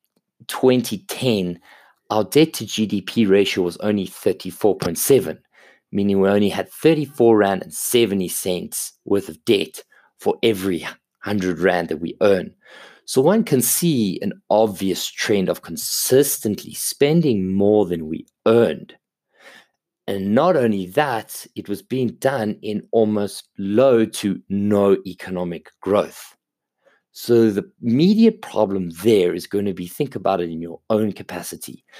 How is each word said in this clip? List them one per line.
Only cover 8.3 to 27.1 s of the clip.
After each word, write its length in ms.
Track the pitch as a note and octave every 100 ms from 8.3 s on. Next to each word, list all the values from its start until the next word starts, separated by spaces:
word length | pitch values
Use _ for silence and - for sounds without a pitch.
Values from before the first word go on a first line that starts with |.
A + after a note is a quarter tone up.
| - F#2+ F2+ - - - - -
worth 240 | G2+ -
of 140 | D#2+ -
debt 360 | G2 - - - _ _ _
for 160 | G#2+ -
every 420 | A#2 G2 F#2+ E2 - - _ _
hundred 400 | F#2+ G#2 F#2 D#2+
rand 280 | F2+ F2+ E2
that 100 | D#2
we 200 | E2+ -
earn. 320 | G#2 F#2+ D#2 - _ - - _ -
So 160 | C3
one 220 | D3 A3
can 180 | - C3
see 580 | - - F3 C3 G2+ -
an 120 | G2+ - _
obvious 580 | G#2 A2 F#2 F#2+ E2+ -
trend 400 | - - G2+ F2
of 140 | E2
consistently 1120 | - E2 - - - B2+ C#3 - G#2+ F#2+ -
spending 800 | - - - C#3+ E3+ D#3 G#2 F#2
more 320 | G2 G2+ G#2+ F2+
than 220 | E2+ D#2
we 180 | D#2+ - _ A2+
earned. 500 | A#2 G2+ - - - _ _ _ _ - - _ _ _ _ -
And 280 | G2 G2 A#2
not 220 | F3 D#3+
only 300 | A#2 G2+ F2+
that, 600 | A#2 D3 A2+ - - - -
it 140 | F#2+
was 120 | G2
being 280 | - B2+ A#2+ E2+
done 440 | C3+ C3+ G#2+ -
in 240 | G#2 G#2 -
almost 560 | A#2 G#2+ G#2+ G2+ - - -
low 480 | G2 G#2+ C3+ A#2 A2
to 360 | - G#2 F#2 -
no 480 | G2+ G2+ G2+ G2+ F#2+ F2+
economic 600 | F2 - F2+ F2+ E2+ - _
growth. 540 | F#2+ G2+ E2+ - - _ _ _ _ _ _ _ _